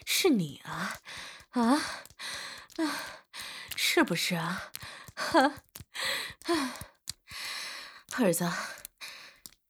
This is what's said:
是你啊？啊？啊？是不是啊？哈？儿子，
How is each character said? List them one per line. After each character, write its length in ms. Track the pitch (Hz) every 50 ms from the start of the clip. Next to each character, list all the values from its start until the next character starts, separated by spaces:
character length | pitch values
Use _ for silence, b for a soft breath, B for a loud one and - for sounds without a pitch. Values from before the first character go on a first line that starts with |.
| B
是 240 | - - - - 381
你 320 | 277 202 165 147 123 - -
啊？ 340 | 156 156 156 180 202 B B B B B B B B B B B B
啊？ 300 | B 247 233 233 269 302 B B B B B B B B B B B B B B B B B B B
啊？ 220 | - 320 294 285 B B B B B B B B B B B B B B B B
是 280 | - - - - 359 294
不 120 | - 175
是 200 | - - - 180
啊？ 360 | 165 165 170 180 190 - - - B B B B B B B B
哈？ 480 | - - - - 339 262 294 285 - - _ - - - _ B B B B B B B B B B B B 339 311 269 254 B B B B B _ _ - - _ _ B B B B B B B B B B B B B B B B B -
儿 140 | - 247 185
子， 200 | 165 - 175 175 170 B B B B B B B _ - B B B B B B B B B B - _ _